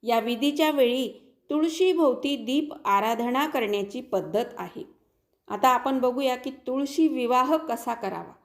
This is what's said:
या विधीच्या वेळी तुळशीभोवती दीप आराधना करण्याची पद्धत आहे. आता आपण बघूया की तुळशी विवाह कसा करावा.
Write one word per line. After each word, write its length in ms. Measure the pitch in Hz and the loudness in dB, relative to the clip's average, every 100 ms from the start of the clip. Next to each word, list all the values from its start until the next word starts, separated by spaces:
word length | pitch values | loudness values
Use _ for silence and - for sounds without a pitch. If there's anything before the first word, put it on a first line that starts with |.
या 160 | 220 233 | 2 0
विधीच्या 520 | 220 240 285 294 311 | 2 0 0 2 2
वेळी 640 | 285 247 254 247 - _ _ _ | 4 2 2 -2 -8 _ _ _
तुळशीभोवती 840 | 294 320 320 370 349 302 247 277 277 | 0 0 2 2 4 4 2 -2 -4
दीप 380 | 220 277 302 - - | -2 -2 -2 -6 0
आराधना 640 | 202 214 226 240 254 302 | 2 2 -2 -2 -2 -2
करण्याची 540 | 302 220 208 202 240 | -2 -2 -2 -4 -8
पद्धत 440 | 254 196 156 196 233 - | -4 -4 0 -2 -2 -8
आहे. 260 | 180 - - _ _ _ _ _ _ | -12 -12 -18 _ _ _ _ _ _
आता 220 | 202 262 | 2 4
आपण 300 | 247 262 262 | 4 2 0
बघूया 360 | 247 247 269 247 | 0 0 -2 -2
की 140 | 269 | -6
तुळशी 580 | 262 - 262 277 311 320 | -10 -6 -4 -2 2 2
विवाह 480 | 262 240 247 254 311 | 2 2 2 2 0
कसा 380 | 311 233 - | 0 -6 -4
करावा. 400 | 233 190 170 170 - | -6 -6 -8 -12 -18